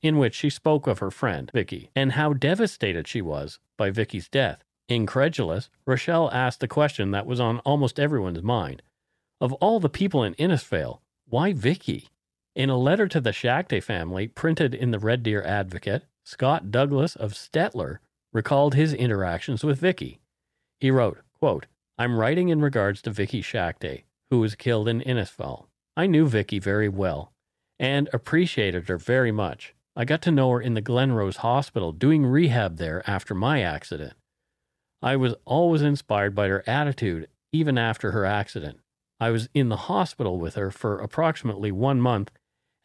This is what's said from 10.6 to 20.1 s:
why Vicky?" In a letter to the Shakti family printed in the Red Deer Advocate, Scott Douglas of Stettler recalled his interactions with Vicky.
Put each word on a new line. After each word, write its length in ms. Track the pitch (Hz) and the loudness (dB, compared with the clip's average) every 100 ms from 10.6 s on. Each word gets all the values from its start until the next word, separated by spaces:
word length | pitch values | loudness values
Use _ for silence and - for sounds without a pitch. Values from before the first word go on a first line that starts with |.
| - 87 64 - _ _ - | -2 -4 -4 -8 _ _ -4
why 260 | 117 185 | 0 0
Vicky?" 560 | 160 110 175 - - - _ _ _ _ - | 0 0 -2 -2 -8 -8 _ _ _ _ -2
In 140 | 135 | 0
a 80 | 127 | 2
letter 320 | 131 196 196 | 2 2 2
to 100 | 160 | 0
the 140 | 117 | -2
Shakti 480 | 101 120 131 185 - | 0 0 0 0 -2
family 480 | - 98 85 92 110 | -2 -4 -4 -4 -6
printed 440 | - 160 160 147 | -2 0 2 0
in 180 | 120 120 | 0 -2
the 80 | 110 | 0
Red 220 | 110 123 | 0 0
Deer 220 | 113 104 | 0 -2
Advocate, 640 | 87 101 95 87 - 120 - _ | 0 -2 -4 -6 -4 -6 -6 _
Scott 480 | - - 131 156 101 | -16 -2 0 0 0
Douglas 460 | 123 139 139 160 - | 0 2 2 0 -2
of 160 | 104 | -8
Stettler 640 | 98 - 151 202 - 76 - _ _ _ | -8 -4 -2 -2 -4 -8 -10 _ _ _
recalled 420 | 113 - 139 143 | -4 2 4 4
his 200 | 135 156 | 4 4
interactions 720 | 143 123 101 92 82 - 117 151 | 2 0 0 -2 -4 -4 -2 0
with 140 | 135 | 0
Vicky. 420 | 180 180 65 | 0 -2 -6